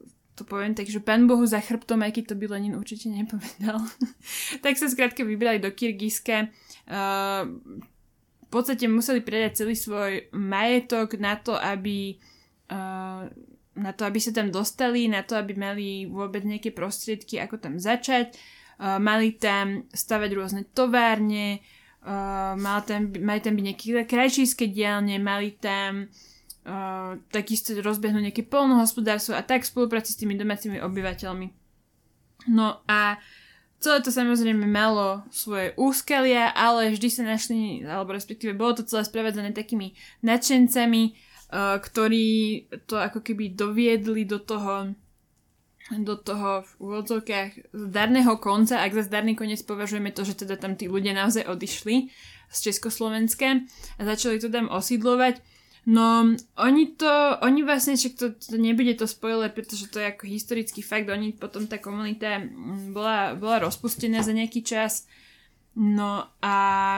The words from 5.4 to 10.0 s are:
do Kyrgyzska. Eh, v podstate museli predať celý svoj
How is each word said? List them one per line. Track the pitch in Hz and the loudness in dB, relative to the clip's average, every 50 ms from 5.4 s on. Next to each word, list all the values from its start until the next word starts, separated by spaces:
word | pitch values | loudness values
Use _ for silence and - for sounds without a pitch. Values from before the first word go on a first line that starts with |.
| 233 233 220 | 2 2 2
do | 214 190 196 196 | 0 -2 -4 -4
Kyrgyzska. | - 247 233 208 196 208 214 - - - - 220 214 220 220 | -2 -4 -4 -2 -2 -4 -4 -4 -4 -2 -2 0 0 0 -4
Eh, | - _ _ - - - _ - 175 202 196 196 196 196 196 196 196 196 185 87 85 - - 73 95 - - - _ _ _ _ _ _ _ _ _ _ - | -6 _ _ -20 -20 -20 _ -10 -6 -4 -2 -2 -2 -2 -2 -2 -2 -4 -4 -6 -10 -14 -18 -18 -18 -18 -18 -20 _ _ _ _ _ _ _ _ _ _ -12
v | - - | -4 -2
podstate | 233 247 269 262 226 247 | -2 -2 -2 -2 0 0
museli | 226 220 233 233 - 262 240 233 | 2 2 2 2 2 0 0 -2
predať | - 208 220 220 214 214 - 214 | -2 -2 -2 -2 0 -2 -2 -2
celý | 220 226 | -2 -4
svoj | 220 - 220 208 208 | -4 -4 -6 -4 -4